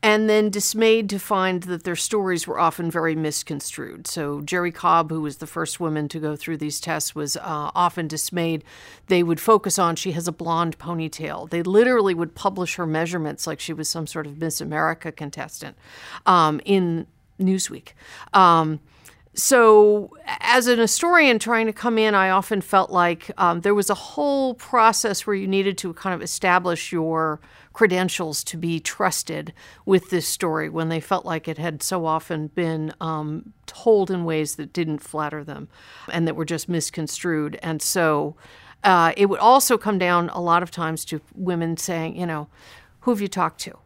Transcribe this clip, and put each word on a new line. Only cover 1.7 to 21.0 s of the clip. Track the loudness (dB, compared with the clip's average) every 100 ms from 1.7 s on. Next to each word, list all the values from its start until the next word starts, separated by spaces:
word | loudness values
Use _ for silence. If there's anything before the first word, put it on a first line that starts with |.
| -6
their | -4 -6
stories | -2 -2 0 -2 -4
were | 0
often | 0 0 -4
very | -2 -2 -2
misconstrued. | -2 -4 -6 -8 -8 -12 -12 -12 -10
So | -6 -6 -6
Jerrie | -4 -2 -2
Cobb, | -2 2 4 2
who | -2
was | -6 -8
the | -12
first | -8 -6 -4
woman | -2 -2 -4
to | -4
go | -6 -6
through | -6 -6
these | -6 -6
tests, | -6 -4 -4
was, | -6 -6 -6
uh, | -6 -6 -4
often | 0 0 0 -6
dismayed. | -6 -6 -2 -2 -2 -6 -20 -20 -20 _
They | 2
would | 2 0
focus | 4 4 4 0
on, | 0 0
"She | -4
has | -4 -6
a |
blonde | -6 -4 -2 -2 -4
ponytail." | -8 -6 -6 -8 -10 -10 -6
They | -4
literally | 2 4 6 4 2
would | 0 -4
publish | -2 -4 -2 -6 -4
her |
measurements | -2 -2 -2 -4 -6 -6 -8
like | -8
she | -8
was | -8 -6
some | -6 -6
sort | -8 -10
of | -6
Miss | -6 -6
America | -6 -2 -2 -2 -10
contestant, | -10 -12 -10 -14 -12 -16 -18 -20 -20 -18 -6 2
um, | 4 4 0 0
in | 2 2 -2 -6 _ _ _
Newsweek. | 0 0 -2 -10 -18 _ -20 -20 0
Um, | 6 8 6 4 -4 _ _ -20 _ _ -4
so | 4 6 10 10 10 6 0 -14 -10 -6
as | 2 4 4
an | 4
historian | 4 2